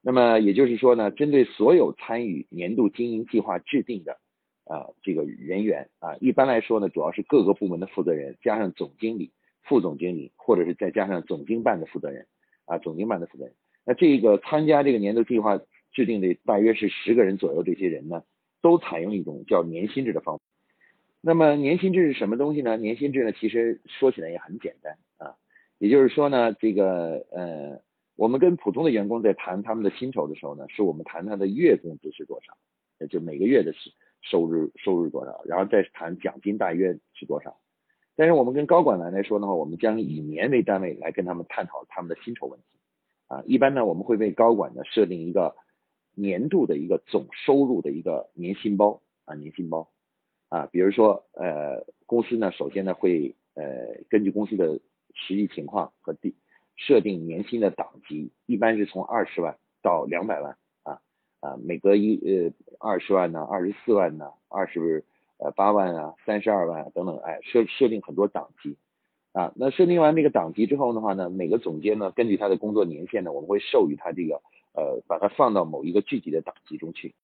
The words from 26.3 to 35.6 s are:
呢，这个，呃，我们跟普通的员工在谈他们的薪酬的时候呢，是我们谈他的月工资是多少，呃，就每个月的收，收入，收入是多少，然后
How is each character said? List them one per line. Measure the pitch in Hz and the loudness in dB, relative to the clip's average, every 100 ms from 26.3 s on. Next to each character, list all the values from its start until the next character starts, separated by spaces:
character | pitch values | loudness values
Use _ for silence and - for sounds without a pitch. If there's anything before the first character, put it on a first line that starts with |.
呢， | 135 117 | 2 2
这 | 104 110 | 0 0
个， | 101 95 90 82 80 - | 2 2 2 -4 -6 -10
呃， | 90 87 80 71 71 _ _ _ - | -12 -10 -10 -12 -16 _ _ _ -2
我 | 110 | 0
们 | 131 | 4
跟 | 180 175 | 4 2
普 | - | -2
通 | 107 | 0
的 | 160 | 0
员 | 110 101 | 0 0
工 | 117 | 0
在 | 107 | 2
谈 | 92 - 92 | 0 -4 -8
他 | 104 | -6
们 | 113 | -2
的 | 101 | -2
薪 | - 127 | -4 -8
酬 | 123 76 | -6 -6
的 | |
时 | 76 71 | -8 -12
候 | |
呢， | 73 71 | -12 -14
是 | - | -2
我 | 98 | -2
们 | 78 | -2
谈 | 80 82 95 | -10 -12 -8
他 | 101 | -4
的 | 95 | -4
月 | 110 170 101 | 2 4 4
工 | 85 78 | 0 -14
资 | 78 | -14
是 | - | -14
多 | 76 - | -14 -16
少， | _ - _ _ _ _ | _ -20 _ _ _ _
呃， | 78 | -8
就 | 87 | -8
每 | 82 73 | -8 -2
个 | |
月 | 101 135 | 4 4
的 | 87 | 2
收， | 76 - _ _ _ | -6 -16 _ _ _
收 | - 92 82 | -2 0 0
入， | 82 78 - | -2 -4 -4
收 | - 90 | -2 0
入 | |
是 | 82 | 0
多 | 67 65 | -4 -10
少， | - | -14
然 | - | -6
后 | 87 | -2